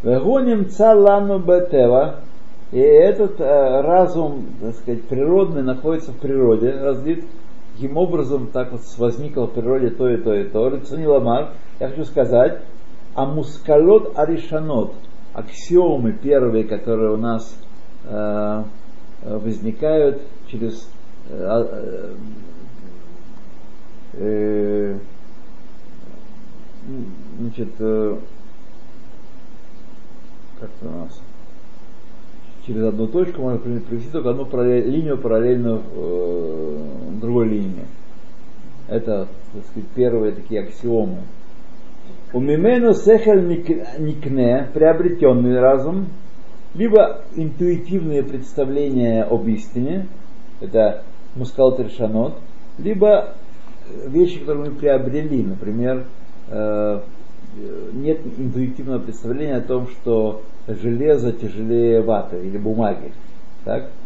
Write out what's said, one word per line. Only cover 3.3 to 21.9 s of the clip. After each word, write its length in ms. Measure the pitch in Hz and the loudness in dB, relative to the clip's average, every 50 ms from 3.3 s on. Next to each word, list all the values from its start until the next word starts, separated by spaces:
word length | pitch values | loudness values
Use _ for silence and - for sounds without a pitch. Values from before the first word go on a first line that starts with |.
| - - | 0 -2
э, 420 | 156 135 147 143 135 131 131 139 | 2 4 4 4 6 4 2 2
разум, 640 | 139 156 175 185 180 165 147 165 160 147 143 131 113 98 - - | 2 4 4 4 4 4 2 0 -2 -2 -2 -4 -4 -4 -4 -4
так 140 | 107 113 117 | -4 -4 -4
сказать, 280 | - - 123 120 110 - | -4 -4 -4 -4 -2 -2
природный 580 | - 123 127 139 156 180 190 190 170 160 143 131 | -2 -2 0 2 4 4 4 4 4 0 -2 0
находится 480 | 127 127 127 - 156 165 160 160 - | 0 -2 0 0 0 0 0 -2 -4
в 60 | 117 | -4
природе, 540 | - - 135 135 135 127 117 110 107 113 127 135 135 | -4 -2 0 2 4 4 4 4 4 2 0 0 0
разлит. 460 | 139 143 131 120 131 156 170 175 - - - - - - - - - - - | 0 -2 -2 0 -2 -2 -2 -2 -4 -4 -4 -4 -6 -6 -6 -6 -6 -6 -4
Каким 240 | 104 131 135 143 | -4 -4 -2 0
образом 500 | 160 185 170 165 151 139 127 143 135 123 110 - | 0 2 2 2 0 0 0 0 -2 -2 -2 -2
так 180 | 127 127 - | -2 -2 -2
вот 100 | 120 117 - - - 120 | -4 -4 -4 -4 -2 0
возникло 480 | 120 117 117 120 147 147 139 139 117 | 0 0 0 0 -4 -2 -2 -2 -2
в 60 | 101 - | 0 -2
природе 360 | 123 113 120 131 135 127 117 | -2 0 0 2 2 2 0
то 180 | 104 - 131 | 0 0 0
и 100 | 123 120 | 0 0
то 160 | 110 107 110 104 | 0 0 0 0
и 80 | 101 98 | 0 0
то? 260 | 95 101 107 117 131 | 0 0 0 0 0
Рецени 360 | 143 131 131 - 131 160 160 | 0 -2 -4 -4 -4 -2 2
ламар, 440 | 151 143 135 117 117 117 135 156 - - - - - - - | 4 4 4 4 2 0 0 0 -2 -4 -6 -4 -4 -4 -4
я 100 | 135 131 | -4 -4
хочу 160 | 131 160 151 | -4 -4 -4
сказать, 560 | - - 147 123 113 120 117 127 151 - - - - - - - - - - - - - | -2 2 2 4 6 8 8 8 6 4 -2 -4 -4 -4 -4 -4 -4 -4 -4 -4 -4 -2
а 100 | - 135 | -2 -2
мускалот 880 | 143 151 156 143 - - - - - 151 147 160 185 214 214 - - - | 0 0 -2 -2 -2 -4 -4 2 4 6 6 8 8 6 6 6 2 0
аришанот, 760 | 147 151 160 165 160 160 - 160 156 156 156 143 110 - - - - - - - - - - - | 0 0 0 0 -2 -2 -2 -2 -2 -2 0 0 0 0 -2 -4 -4 -4 -4 -4 -4 -4 -4 -4
аксиомы 800 | 113 110 - - - - - 175 180 180 165 151 131 117 110 101 | -4 -4 -4 -4 -6 -2 4 4 6 6 6 2 2 0 0 -2
первые, 520 | 104 - 139 143 135 127 120 110 110 107 | -2 2 4 4 4 4 4 2 2 0
которые 460 | 104 107 101 - 117 113 110 110 107 | 0 -2 -2 0 0 0 2 2 2
у 60 | 107 | 2
нас, 400 | 110 113 117 113 113 113 - - - - - - - - - - - - | 0 0 0 -2 -2 -2 -4 -4 -4 -4 -4 -4 -4 -4 -4 -4 -4 -4
э, 580 | - 107 107 104 104 104 104 104 104 107 107 110 107 - - - - - - - - - - - | -4 -4 -2 -2 -2 -2 -2 -2 -2 -2 -2 -4 -4 -4 -4 -4 -4 -4 -4 -4 -4 -4 -4 -4
э, 140 | 113 107 | -4 -4
возникают 840 | 107 104 113 107 95 101 113 107 - 151 156 156 156 147 139 - - - - - - - - | -2 -2 -2 -2 -2 -2 -4 -2 0 0 2 4 4 4 4 2 0 -4 -4 -4 -4 -4 -4
через, 360 | 127 110 113 113 110 110 - - - - - - - - - - | -4 -4 -4 -4 -4 -4 -4 -4 -4 -4 -4 -4 -4 -4 -4 -4
э, 140 | 73 - 90 | -4 -4 -2
а, 720 | 95 113 117 117 - - 107 107 107 | 0 0 0 0 0 -2 -4 -4 -4